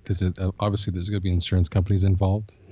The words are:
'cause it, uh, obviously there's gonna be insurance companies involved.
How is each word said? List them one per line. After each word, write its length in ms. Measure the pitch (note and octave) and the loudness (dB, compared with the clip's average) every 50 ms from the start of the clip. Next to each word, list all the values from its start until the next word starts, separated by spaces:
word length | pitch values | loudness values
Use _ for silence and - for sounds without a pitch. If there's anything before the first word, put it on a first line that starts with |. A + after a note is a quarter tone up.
| - | -6
'cause 180 | - G2 F2 F#2+ | -6 -4 -2 -2
it, 160 | F2+ F2 - | -2 -2 -2
uh, 140 | F#2 F#2 - - | -4 -4 -2 -2
obviously 320 | F#2+ G#2 G2+ G2+ - G#2+ F2+ | -2 -2 -2 -2 -4 -4 -6
there's 160 | F2+ E2+ G2+ | -4 -4 -4
gonna 120 | G#2 G2+ | -4 -2
be 120 | F#2+ F#2+ F2+ | -2 0 0
insurance 360 | F2 - - G2 F#2 F2+ - | 0 0 0 2 2 2 2
companies 360 | - G2+ F2+ - G2+ F#2 F#2+ | 2 0 2 2 2 2 4
involved. 520 | G2 F#2+ F2+ G2 F#2+ G2 G#2+ G#2+ - - _ _ - | 4 2 4 2 2 0 0 -2 -8 -16 _ _ -2